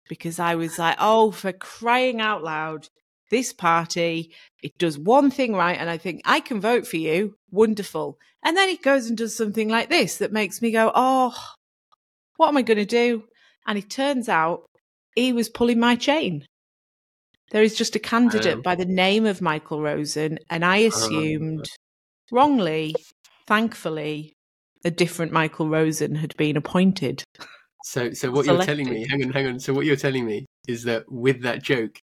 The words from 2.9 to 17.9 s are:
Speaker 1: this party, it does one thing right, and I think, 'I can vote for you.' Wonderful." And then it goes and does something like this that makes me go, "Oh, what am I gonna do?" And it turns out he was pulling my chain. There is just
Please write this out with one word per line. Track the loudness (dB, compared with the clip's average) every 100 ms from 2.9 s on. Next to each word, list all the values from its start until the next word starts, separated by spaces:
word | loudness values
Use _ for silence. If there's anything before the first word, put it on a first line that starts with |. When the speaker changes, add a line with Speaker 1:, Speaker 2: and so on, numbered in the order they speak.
| _ _ _ _
Speaker 1:
this | -2 -2
party, | -2 2 2 0 -2 -2 -2 -6 -14 -20 _
it | -16 -2
does | -2 -2
one | 4 4 4
thing | 2 0
right, | 2 0 0
and | -4
I | -6
think, | -6 -6
'I | 0 0
can | 0 -4
vote | 0 0 0
for | -4
you.' | 0 0 -2 -6 _
Wonderful." | 2 2 2 -6 -6 -6 -10 _ _
And | -2 2
then | 2
it | 2
goes | 2 2 0
and | -4
does | -4 -2
something | -4 -2 0
like | 0 0
this | 0 0 -2
that | -2
makes | -2 -4 -2
me | 0
go, | 2 4
"Oh, | 4 4 4 2 -2 -16 -20 _ _ _ _ _ _ _ _
what | 2
am | 4
I |
gonna | 2 2 2
do?" | 2 2 0 -6 _ _ _ -6
And | -6
it | -6
turns | -4 -2 -2 0
out | 0 2 -2 -8 _ _ _ _
he | 0 0
was | 0 -2
pulling | 0 2 4
my | 4 2
chain. | 2 0 0 -6 -10 _ _ _ _ _ _ _ _ _ _
There | 2
is | 2 2
just | -4